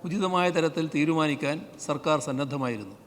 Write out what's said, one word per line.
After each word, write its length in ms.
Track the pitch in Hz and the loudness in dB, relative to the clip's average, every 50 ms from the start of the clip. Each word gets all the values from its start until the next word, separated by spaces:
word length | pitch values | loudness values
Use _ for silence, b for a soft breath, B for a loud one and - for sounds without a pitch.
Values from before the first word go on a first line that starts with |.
| - | -6
ഉചിതമായ 420 | 175 165 208 185 185 185 180 180 180 165 | -4 -2 0 0 2 2 4 4 4 4
തരത്തിൽ 300 | 165 160 160 160 170 160 156 156 | 2 2 2 2 0 -2 0 2
തീരുമാനിക്കാൻ 600 | 156 151 156 165 160 156 151 143 135 151 143 151 165 - - - - - | 2 2 4 4 2 2 2 0 0 -2 -2 -2 -4 -8 -12 -16 -12 -4
സർക്കാർ 300 | - 147 135 - 160 151 147 135 | -4 -4 -2 2 2 2 2 2
സന്നദ്ധമായിരുന്നു. 680 | 156 135 131 143 131 139 139 131 123 117 107 101 95 98 - - | -2 -2 -2 -2 -2 -2 -2 -2 -2 -2 -4 -8 -12 -16 -20 -20